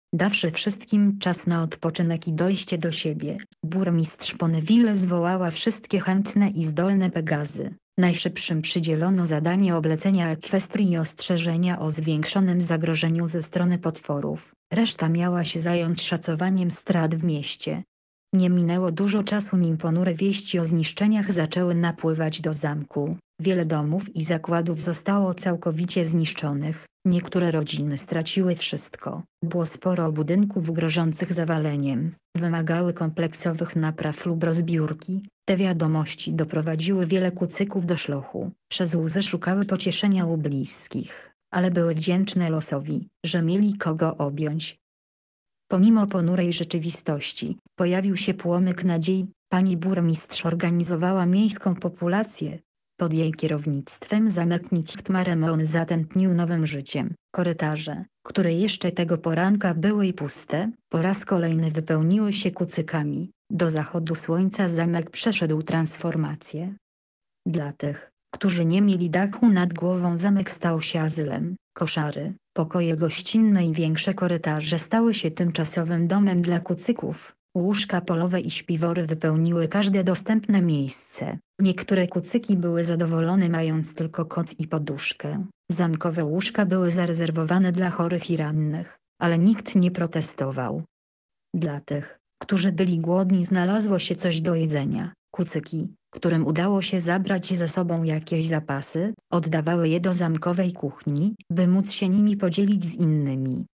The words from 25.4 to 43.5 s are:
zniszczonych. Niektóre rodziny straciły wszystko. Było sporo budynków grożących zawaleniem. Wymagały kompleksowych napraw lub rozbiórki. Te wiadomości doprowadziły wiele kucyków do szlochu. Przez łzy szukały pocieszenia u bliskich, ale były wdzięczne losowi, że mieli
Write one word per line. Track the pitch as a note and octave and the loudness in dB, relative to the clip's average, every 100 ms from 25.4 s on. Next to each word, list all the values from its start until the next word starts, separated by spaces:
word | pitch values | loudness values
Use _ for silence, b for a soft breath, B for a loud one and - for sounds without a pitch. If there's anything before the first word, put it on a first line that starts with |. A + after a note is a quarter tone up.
| F#3 E3+ F3 D#3+ F3 F#3 D#3+ | -2 -2 -2 -2 -2 0 2
zniszczonych. | E3 D#3 - D3+ C#3+ D3+ D#3 - _ F#3+ | 2 0 -2 -4 -2 -4 -6 -10 _ 0
Niektóre | F3 F3 F#3 F3 | 0 0 0 2
rodziny | D#3+ D3+ D3+ D3 C#3 | 0 -2 -2 -2 -4
straciły | - E3 D#3+ F#3+ F3+ E3+ | -4 -4 -2 0 0 0
wszystko. | - - - - - - - - | -4 -6 -8 -10 -10 -10 -12 -8
Było | E3+ F3 E3 | -4 -2 -2
sporo | - F#3 F3 D#3+ | -2 -2 0 0
budynków | D3+ D3+ F#3 G3+ F#3+ D#3+ | 0 2 2 2 0 -2
grożących | E3 D#3+ D#3+ E3 D#3 F3 | 0 0 2 0 0 -2
zawaleniem. | F3 E3 D#3+ D3+ C#3+ C#3 B2 D#3+ - _ E3+ | -2 0 0 0 0 0 0 -2 -6 _ -4
Wymagały | E3+ E3 D#3+ E3 F3 | -2 0 0 0 0
kompleksowych | E3+ D#3+ D#3 E3 - E3+ D#3+ E3+ E3 | 0 -4 -2 -2 -2 -4 -2 -2 0
napraw | D#3 D#3 D#3 D3+ F3 | -2 -2 -4 -4 -2
lub | E3 | 0
rozbiórki. | E3+ E3 E3+ E3 D3+ D#3 - F#3+ G3+ _ - | 0 0 2 0 0 -4 -6 -8 -8 _ -2
Te | F#3 | 2
wiadomości | F#3+ F3 D#3 D#3 D3+ - - | 2 2 2 0 0 -4 -4
doprowadziły | D#3+ D#3 D#3+ D#3+ D#3+ E3 G3 E3+ | -2 -2 -2 -2 -2 0 0 2
wiele | F#3 F#3 | 2 0
kucyków | F3+ F3 - G3+ G3 F3 | -2 -4 -2 -2 -2 -2
do | E3+ | -2
szlochu. | - C#3+ C3+ - F3+ - - | -2 -6 -6 -8 -8 -10 -8
Przez | - F3 E3 | -2 0 0
łzy | D#3+ E3+ | 0 0
szukały | G3 E3+ F3 F#3+ G3+ | -2 -2 0 0 0
pocieszenia | F#3 F#3 - G#3 F#3+ E3 | 0 -2 0 2 2 2
u | E3 | 0
bliskich, | D3 C#3 A#2+ - - - - - - _ - | 0 -2 -4 -6 -8 -8 -8 -14 -20 _ -6
ale | F3+ F#3 | 0 2
były | F3 E3+ D#3+ | 2 2 0
wdzięczne | D#3+ F3+ G3 F#3 E3 | 0 2 2 0 0
losowi, | D#3+ - C#3 D3 D3 - _ E3 | 0 -2 -4 -4 -6 -6 _ -2
że | F3 | 0
mieli | E3 | 2